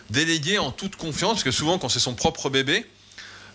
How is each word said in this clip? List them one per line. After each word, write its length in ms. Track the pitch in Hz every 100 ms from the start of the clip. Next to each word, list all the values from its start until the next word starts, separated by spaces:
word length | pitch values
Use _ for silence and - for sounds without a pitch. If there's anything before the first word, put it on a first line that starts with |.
| -
déléguer 480 | 117 165 160 151 202
en 140 | 147
toute 260 | - 190 -
confiance, 360 | 165 135 190 220
parce 80 |
que 80 | 131
souvent 260 | 113 151 180
quand 80 | 135
c'est 120 | 120
son 120 | -
propre 360 | 117 160 151 147
bébé, 360 | 135 131 185 240 - - - - - -